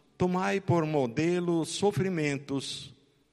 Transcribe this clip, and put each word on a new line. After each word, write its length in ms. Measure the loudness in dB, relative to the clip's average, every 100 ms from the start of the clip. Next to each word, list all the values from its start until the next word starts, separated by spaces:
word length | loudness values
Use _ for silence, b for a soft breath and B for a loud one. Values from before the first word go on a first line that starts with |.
| b -2
tomai 460 | 0 2 0 0
por 240 | 2 2 2
modelo 760 | 2 0 0 0 2 2 0
os 100 | -2
sofrimentos 1200 | 0 0 2 0 0 0 -2 -4 -6 -6 -10 -14 -20 _ _ _